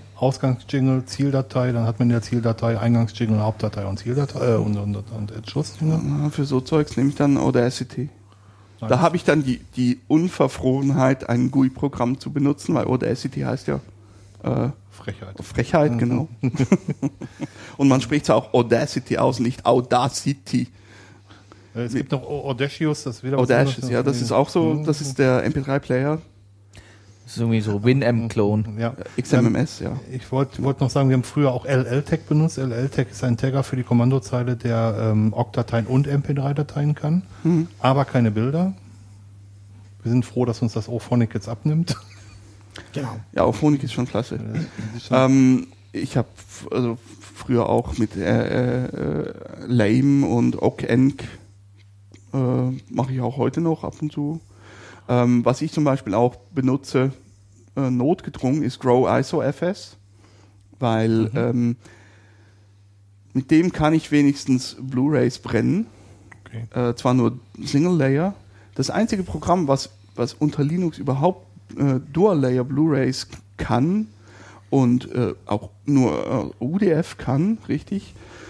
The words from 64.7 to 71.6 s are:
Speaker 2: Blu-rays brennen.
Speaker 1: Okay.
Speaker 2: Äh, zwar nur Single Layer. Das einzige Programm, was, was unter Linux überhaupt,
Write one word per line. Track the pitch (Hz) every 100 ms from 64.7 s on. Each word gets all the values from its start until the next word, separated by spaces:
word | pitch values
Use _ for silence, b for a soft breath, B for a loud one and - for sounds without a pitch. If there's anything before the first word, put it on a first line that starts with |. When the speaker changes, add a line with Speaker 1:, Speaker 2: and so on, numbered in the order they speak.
| -
Speaker 2:
Blu-rays | 131 127 143 139 123 -
brennen. | - 110 123 180 226 B B B B - -
Speaker 1:
Okay. | 113 117 - 120
Speaker 2:
Äh, | 120
zwar | 127
nur | 127 113 127 - -
Single | - 143 175 170
Layer. | 135 139 185 196 b b b -
Das | 139
einzige | - 220 202
Programm, | 180 156 175 180 143
was, | 135 - - - -
was | 117
unter | - 151 147
Linux | 143 175 175 -
überhaupt, | 139 135 170 - - -